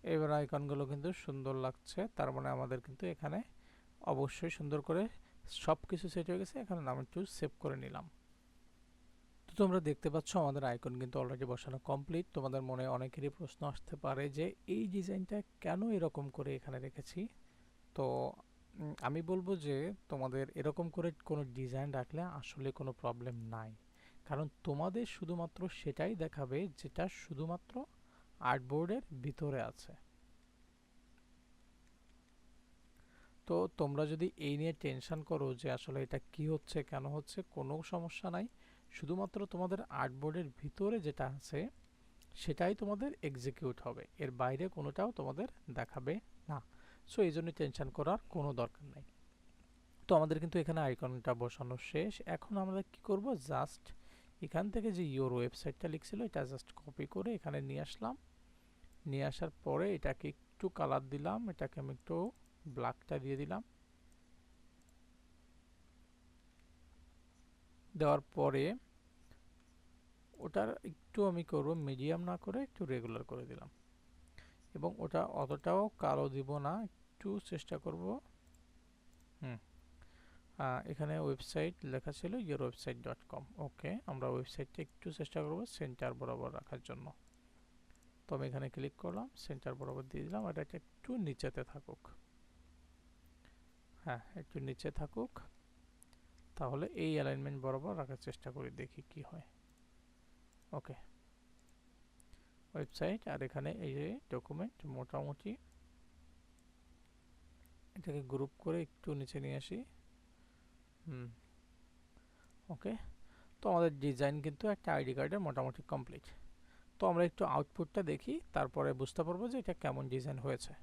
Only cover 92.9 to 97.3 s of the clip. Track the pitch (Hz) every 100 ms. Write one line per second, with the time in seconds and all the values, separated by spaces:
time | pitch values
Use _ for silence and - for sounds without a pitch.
92.9 | - - - - - - - - - -
93.9 | - 160 120 - 185 151 151 135 127 151
94.9 | - 151 214 247 - - - - - -
95.9 | - - - - - - - 131 139 175
96.9 | 349 160 151 139